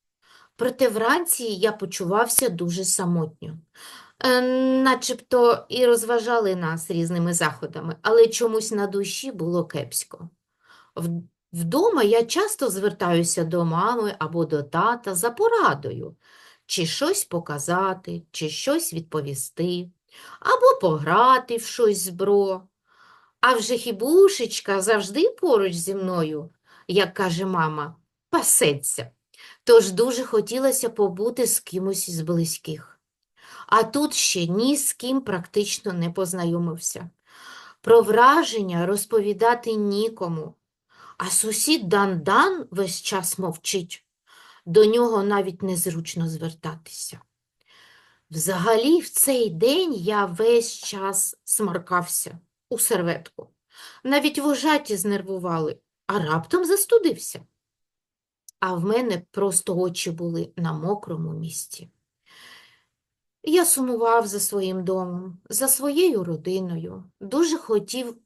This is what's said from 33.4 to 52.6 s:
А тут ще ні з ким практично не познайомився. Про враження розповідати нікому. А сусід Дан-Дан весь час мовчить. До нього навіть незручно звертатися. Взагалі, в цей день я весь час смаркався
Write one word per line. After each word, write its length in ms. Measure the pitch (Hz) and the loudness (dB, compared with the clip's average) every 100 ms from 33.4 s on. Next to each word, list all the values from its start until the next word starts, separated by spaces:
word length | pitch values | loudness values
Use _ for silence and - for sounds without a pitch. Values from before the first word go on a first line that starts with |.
| - - - | -20 -20 0
А 160 | 220 | 2
тут 300 | 220 285 302 | 2 0 -2
ще 340 | - - 185 170 | 0 -2 0 -2
ні 300 | 190 247 285 | 0 0 0
з 160 | - | -2
ким 280 | - 247 269 | -6 -4 -4
практично 720 | 262 185 175 208 202 - 202 | -2 -6 -4 -2 -2 -4 -6
не 160 | 175 170 | -4 -2
познайомився. 1000 | 175 185 180 170 170 170 165 - - 170 - _ - - - - _ | -2 -4 -2 -2 -2 -2 -4 -8 -10 -14 -20 _ -20 -20 -20 -20 _
Про 200 | - 233 | 6 6
враження 840 | 202 214 254 311 294 226 190 170 180 | 8 6 6 6 2 -2 -2 -2 0
розповідати 880 | 202 - 226 202 196 233 233 233 | -2 0 0 0 2 2 2 -2
нікому. 800 | 214 208 202 220 226 175 160 156 - _ _ _ _ - - | -2 0 0 -2 -4 -6 -6 -8 -16 _ _ _ _ -18 -12
А 120 | 185 | -4
сусід 640 | - 220 208 - 311 185 | -2 -2 -2 0 0 2
Дан-Дан 720 | 202 196 175 151 220 359 359 - | 2 2 0 2 4 4 0 -6
весь 300 | 175 190 180 | -6 -4 -6
час 380 | - 196 - - | -6 -4 -4 -4
мовчить. 640 | 180 165 - 196 175 - _ _ _ - - _ 175 | -6 -6 -6 -6 -6 -12 _ _ _ -20 -20 _ 2
До 200 | 190 214 | 6 6
нього 380 | 233 240 214 | 6 2 2
навіть 380 | 202 202 190 175 | 2 0 -2 -4
незручно 680 | 190 180 185 165 165 175 165 | -4 -2 -4 -6 -6 -4 -4
звертатися. 920 | 156 165 160 160 160 - - - - _ _ _ _ _ _ _ _ _ _ _ | -4 -8 -10 -12 -12 -16 -14 -14 -14 _ _ _ _ _ _ _ _ _ _ _
Взагалі, 680 | 160 185 185 202 220 262 339 | -6 -4 0 2 4 4 2
в 100 | - | 2
цей 400 | - - 254 220 | 0 2 2 0
день 440 | 160 233 320 359 | 2 2 2 0
я 320 | 220 175 208 190 | -2 -2 0 -2
весь 480 | 170 226 240 233 | 0 4 4 2
час 640 | - - 202 196 196 - - | -6 -10 -6 -4 -2 -4 -6
смаркався 960 | - - 202 175 180 175 170 - - 170 _ _ | -4 -2 -2 -4 -2 -2 -2 -6 -8 -12 _ _